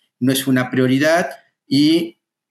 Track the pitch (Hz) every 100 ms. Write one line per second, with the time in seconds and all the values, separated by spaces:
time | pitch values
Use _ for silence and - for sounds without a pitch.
0 | _ _ 123 135 135 127 123 127 127 135
1 | 156 165 180 - _ _ _ 139 151 165
2 | 170 - _ _ _